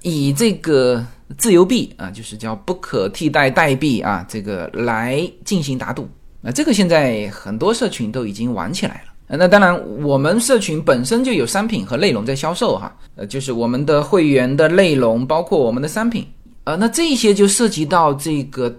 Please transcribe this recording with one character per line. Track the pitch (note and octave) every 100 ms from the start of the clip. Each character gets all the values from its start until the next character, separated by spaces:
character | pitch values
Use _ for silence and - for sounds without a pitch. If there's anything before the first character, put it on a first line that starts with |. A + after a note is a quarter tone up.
以 | F3+ D3+ C#3
这 | C#3+ A#3 D#3
个 | D#3+ C#3 B2 A#2+ A#2+ - - -
自 | A#3
由 | F3
币 | F#3 A#3+ - -
啊， | F#2
就 | G2+
是 | A2+ G#2+
叫 | A2+
不 | G#2+ -
可 | F3+ - A#2 G2
替 | - D#3
代 | D3+ C3+
代 | F3 D#3
币 | C3 D3+ A2
啊， | - F#2+ F#2
这 | A2
个 | G2+ F#2 E2
来 | - A#2+ A2 A#2+ C#3 F3+ -
进 | - F#3+
行 | C#3 B2+
打 | -
赌。 | A#2 - - - -
那 | A2+
这 | C3
个 | D#4
现 | G#3 F3+
在 | D#3+ C3 A2 G2+
很 | - G2 A2
多 | F#3
社 | A#3 A3+
群 | - A2
都 | C3 A2
已 |
经 | G2+ A#2+
玩 | G2+ F2+
起 | F#3
来 | - - -
了。 | - -
呃， | D3
那 | F3+
当 | G3+
然 | F#3 C3 - G#2+
我 | D3 C3+
们 | D3 A3
社 | A#3 A#3+
群 | E3 D#3
本 | D3+ C#3
身 | F3+ A3+
就 | C4
有 | F#3+ A#2
商 | G3 A3
品 | D3+ G2
和 | B2
内 | F#3
容 | A2+ A2+
在 |
销 | C3+ D#3+
售 | F3 G#3+ F#2+
哈， | - - -
呃， | -
就 | G2+ C3+
是 | C3+
我 | A#2
们 | A#2 B2+ D3
的 | D3
会 | D3 G3 D#3
员 | C3+ B2 C#3+
的 | D#3
内 | F#3 F#3
容， | C#3 A#2 A2+
包 | B2+ D#3
括 | F3 E3+
我 | A#2+
们 | B2
的 | D3
商 | G#3+ A#3
品。 | A#3 - - - -
呃， | - E3
那 | A3+
这 | C4+ E4
些 | B3 G#3+
就 | G3+ G3
涉 | G3 A3+
及 | D3+ D3
到 | F3 D#3
这 | C#3 D#3+ D3
个 | B2 C3 A#2+